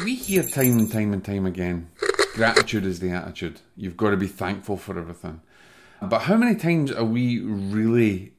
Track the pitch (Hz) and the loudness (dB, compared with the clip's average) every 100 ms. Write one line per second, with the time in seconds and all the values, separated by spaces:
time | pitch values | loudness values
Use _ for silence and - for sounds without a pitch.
0 | 190 254 - 190 143 139 127 120 107 110 | -6 -6 0 0 0 2 4 4 4 0
1 | 104 95 95 98 95 90 90 87 82 - | 0 -2 -2 -2 -2 -2 -4 -4 -8 -8
2 | - - - 110 113 - - 110 95 87 | -4 0 -2 2 4 4 2 0 -2 -4
3 | 90 90 76 - 85 - _ - 95 85 | -4 -4 -6 -8 -10 -10 _ -12 -12 -2
4 | 107 98 98 - 92 98 101 95 - 87 | 0 2 0 -2 -6 -6 -6 -8 -6 -10
5 | 85 85 87 80 _ _ - - - - | -10 -12 -12 -14 _ _ -20 -20 -20 -12
6 | - 110 - 226 240 202 165 165 139 117 | -2 0 4 4 4 2 2 2 2 0
7 | 113 120 123 120 101 101 98 107 113 120 | 0 2 0 0 -2 -4 -2 0 2 4
8 | 110 92 98 | 4 2 -6